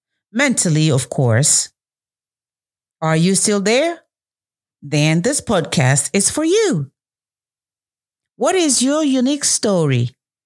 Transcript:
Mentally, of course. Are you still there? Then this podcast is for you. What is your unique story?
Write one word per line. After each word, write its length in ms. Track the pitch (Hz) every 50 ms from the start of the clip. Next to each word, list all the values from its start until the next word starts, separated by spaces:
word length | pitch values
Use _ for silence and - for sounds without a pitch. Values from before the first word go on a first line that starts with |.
| _ _ _ _ _ _
Mentally, 640 | 202 233 285 269 214 - - 180 147 156 156 160
of 180 | 127 131 - -
course. 640 | - - 135 120 110 120 151 - - - - - _ _ _ _ _ _ _ _ _ _ _ _ _ _ _ _ _ _ _ _ _ _ _ _ _ -
Are 160 | 160 160 160
you 180 | 160 170 190 196
still 260 | 185 - 214 208 202
there? 380 | 185 208 233 262 311 339 339 - _ _ _ _ _ _ _ _ _ _ _ _ _ _ _ _
Then 420 | - 139 151 147 147 156 160 175
this 180 | 175 247 294 277
podcast 680 | - - 214 175 156 - - - 127 127 139 - - -
is 180 | - 202 196 -
for 140 | - 302 320
you. 480 | 320 381 453 440 359 226 151 135 - _ _ _ _ _ _ _ _ _ _ _ _ _ _ _ _ _ _ _ _ _ _ _ _ _ _ _ _ _
What 180 | - 233 320 370
is 260 | 370 339 294 240 -
your 220 | 240 269 285 311
unique 420 | 311 277 262 262 240 269 294 285 -
story? 680 | - - - - 214 196 175 156 143 131 120 120 123 _ _ _ _ _ _ _